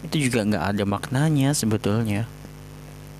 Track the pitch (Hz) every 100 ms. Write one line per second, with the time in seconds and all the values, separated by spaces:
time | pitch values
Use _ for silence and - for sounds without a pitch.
0 | 160 160 135 120 104 104 87 101 101 101
1 | - 127 156 151 135 147 113 107 104 104
2 | 113 101 117 - - - - - - -
3 | - -